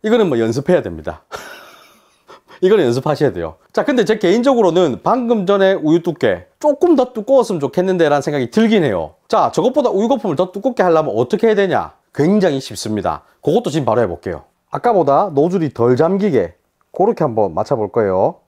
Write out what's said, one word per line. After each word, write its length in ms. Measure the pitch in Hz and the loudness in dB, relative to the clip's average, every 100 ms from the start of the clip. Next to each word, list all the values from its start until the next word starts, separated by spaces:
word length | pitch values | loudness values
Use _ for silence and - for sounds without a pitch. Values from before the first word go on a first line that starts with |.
이거는 280 | 214 233 196 | 2 2 2
뭐 100 | 123 | 0
연습해야 420 | 113 120 143 175 | 0 -2 0 0
됩니다. 420 | 104 82 78 80 _ | 0 -10 -12 -12 _
<laughs> 1300 | - - - - - - _ _ _ _ - _ - | -18 -18 -20 -20 -20 -20 _ _ _ _ -20 _ -4
이거는 240 | 185 214 135 | 2 4 2
연습하셔야 480 | 120 151 147 143 | 0 -2 0 0
돼요. 240 | 90 82 - _ | -2 -8 -10 _
자, 140 | - 240 | -4 0
근데 180 | 254 | 0
제 140 | 208 214 | 0 0
개인적으로는 840 | 175 214 247 247 190 165 170 110 | 2 2 2 2 2 2 0 0
방금 420 | - 233 233 233 180 | -2 -2 0 -2 0
전에 280 | 196 190 | 2 2
우유 280 | 190 151 170 | 2 0 0
두께 460 | 175 156 113 87 - _ | 0 -2 -2 -2 -8 _
조금 360 | 302 285 349 285 | -2 0 2 2
더 180 | 247 | 0
두꺼웠으면 460 | 226 208 269 226 180 | -4 0 2 2 -2
좋겠는데 500 | 139 180 185 185 156 | -2 -2 -2 2 2
라는 140 | 143 | 2
생각이 260 | 143 147 123 | 0 -4 -2
들긴 340 | - 226 214 | 0 2 2
해요. 300 | 147 92 78 _ _ | 2 -2 -6 _ _
자, 240 | 220 135 | 0 0
저것보다 380 | - 202 277 247 | 0 0 0 0
우유 160 | 190 220 | 0 0
거품을 280 | 254 208 151 | -2 -2 -2
더 160 | 180 | -2
두껍게 300 | 202 262 233 | -2 -6 0
하려면 320 | 180 160 147 107 | 2 2 2 -2
어떻게 320 | 123 202 226 | -2 0 2
해야 80 | 202 | 2
되냐? 380 | 196 127 80 _ _ - | 0 -2 -4 _ _ -2
굉장히 440 | 151 208 180 135 | 0 2 2 -2
쉽습니다. 640 | - 104 107 107 90 76 _ _ | -6 -12 -6 -4 -4 -6 _ _
그것도 260 | - 185 233 | -2 -2 -2
지금 160 | 143 120 | -4 0
바로 160 | 110 | 0
해볼게요. 440 | 107 85 98 82 - _ _ | 0 -4 -10 -10 -14 _ _
아까보다 580 | 147 240 208 156 139 202 | -4 0 2 2 2 0
노즐이 440 | 139 160 185 156 | 0 0 0 -4
덜 220 | - 120 127 | 0 0 2
잠기게 600 | 165 196 208 135 85 - _ _ _ | 2 0 0 0 -2 -8 _ _ _
그렇게 320 | - 196 233 | -2 -2 0
한번 300 | 147 110 101 | -2 0 -2
맞춰볼 380 | 80 107 131 104 | -2 -2 -2 -2
거예요. 480 | - 104 92 120 180 | -2 0 0 0 -4